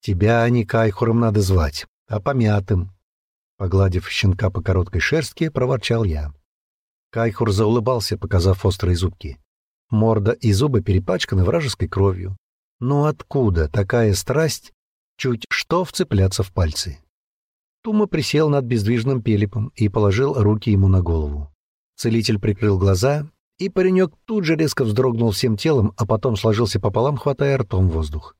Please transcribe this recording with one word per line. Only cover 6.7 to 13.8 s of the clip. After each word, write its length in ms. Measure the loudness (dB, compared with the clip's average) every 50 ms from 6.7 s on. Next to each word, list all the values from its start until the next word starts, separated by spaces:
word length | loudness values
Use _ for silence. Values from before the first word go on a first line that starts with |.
| _ _ _ _ _ _ _ _
Кайхур 400 | -6 -2 -2 -2 -2 -2 0 0
заулыбался, 680 | 2 2 2 2 2 2 0 0 -2 -2 -2 -4 -6 -6
показав 460 | -6 -2 0 2 2 2 2 2 0
острые 320 | -2 -2 0 0 0 0
зубки. 420 | 0 -2 -4 -6 _ -14 -14 -14 -14 _ _ _ _ _ _ _ _ _ _
Морда 420 | 0 2 2 2 2 2 2 0 -2
и 200 | 0 0 0 2
зубы 300 | 2 2 2 0 0 0
перепачканы 600 | 2 0 0 0 0 -4 -4 -2 -2 0 0 2
вражеской 440 | 2 2 0 -2 -2 -4 _ -6 -6
кровью. 480 | 0 0 0 0 0 -2 -8 -10 -12 -12 _ _ _ _ _ _ _ _
Но 260 | -4 -2 0 0 0
откуда 600 | 0 -2 _ -10 _ -2 0 2 2 2 0 0 0
такая 460 | 0 -2